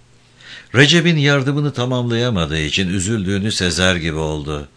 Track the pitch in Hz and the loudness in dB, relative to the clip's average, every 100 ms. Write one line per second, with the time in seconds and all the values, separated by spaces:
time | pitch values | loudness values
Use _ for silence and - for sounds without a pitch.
0 | _ _ _ _ - - - 110 147 170 | _ _ _ _ -20 -20 -2 4 6 6
1 | 165 160 143 143 131 143 147 131 123 127 | 4 2 4 2 2 0 -2 -2 -2 -2
2 | 120 117 123 101 80 78 76 92 95 98 | -2 0 0 0 0 -2 -2 -2 -2 -2
3 | 90 113 92 98 104 - 90 82 92 87 | -2 -2 -2 -2 -2 -2 -2 0 0 0
4 | 82 78 78 78 73 76 71 | -2 -4 -4 -4 -6 -8 -10